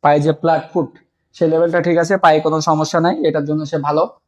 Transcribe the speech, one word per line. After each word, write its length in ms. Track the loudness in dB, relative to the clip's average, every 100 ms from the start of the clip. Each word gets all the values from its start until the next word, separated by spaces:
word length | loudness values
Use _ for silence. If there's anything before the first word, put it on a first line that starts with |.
পায়ে 140 | 4 2
যে 80 | 2 0
ফ্ল্যাট 240 | 0 -2 -2
ফুট, 180 | -6 -6 -8 _ _ _ -2
সেই 120 | 0
লেভেলটা 280 | 2 0 0 0
ঠিক 100 | 0
আছে, 120 | 0 2
পায়ে 140 | 2 2 0
কোনো 100 | -2 0
সমস্যা 300 | 0 0 0
নাই, 140 | 0 0 -2
এটার 160 | -2 -2
জন্য 140 | -4 -4
সে 80 | -6 -2
ভালো। 160 | -2 -2 -6